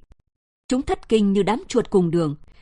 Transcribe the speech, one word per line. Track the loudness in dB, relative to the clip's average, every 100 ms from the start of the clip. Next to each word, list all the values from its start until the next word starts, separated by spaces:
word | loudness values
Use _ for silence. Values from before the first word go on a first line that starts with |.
| -16 -20 _ _ _ _ -6
Chúng | -4
thất | -2 -6 0
kinh | 2 2
như | 2
đám | 0 -2 -2
chuột | -4 0
cùng | 0 2
đường, | 0 -2 -6 -14 -20